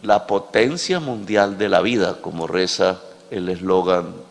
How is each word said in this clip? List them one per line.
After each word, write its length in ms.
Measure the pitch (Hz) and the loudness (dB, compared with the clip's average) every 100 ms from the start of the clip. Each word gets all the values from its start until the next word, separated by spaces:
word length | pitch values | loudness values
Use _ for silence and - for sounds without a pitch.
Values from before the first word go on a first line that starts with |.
la 240 | 107 104 - | 2 0 2
potencia 720 | 101 - - 120 170 - 180 | -2 0 2 2 0 -4 -4
mundial 560 | 151 117 101 104 101 98 | -4 -8 -2 2 2 2
de 140 | 104 | 2
la 100 | 92 | 2
vida, 400 | 95 120 90 90 | 2 0 0 -2
como 260 | - 82 82 | -8 -8 -4
reza 540 | 87 92 - 92 92 - - - | -2 -2 2 0 0 -8 -20 -12
el 180 | 107 90 | -8 -6
eslogan 640 | 90 92 92 90 90 82 76 - | -6 0 2 2 0 -2 -12 -18